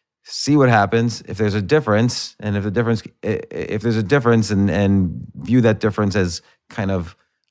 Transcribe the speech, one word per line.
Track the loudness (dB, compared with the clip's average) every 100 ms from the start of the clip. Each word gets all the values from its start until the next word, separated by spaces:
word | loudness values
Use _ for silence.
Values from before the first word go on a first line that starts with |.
| _ _
See | -16 -8 0 4
what | 4
happens. | 4 2 0 0 -4 -10
If | -4
there's | -2
a | -2
difference, | 0 0 2 2 2 -2 -10 -10
and | -4 -4
if |
the | -2
difference, | -2 0 -2 -4 _
i-, | -6
i-, | -6 -6
if | -10 -6 -4
there's | -2 -2
a |
difference, | 2 2 4 2 2
and, | 2 2
and | 2 2 2 0 -4 -12 -12
view | 0 2
that | 4 2
difference | 0 0 0 0
as | -2 -4 _ _ _
kind | -8 -4
of | -4 -6 -12 _ _ _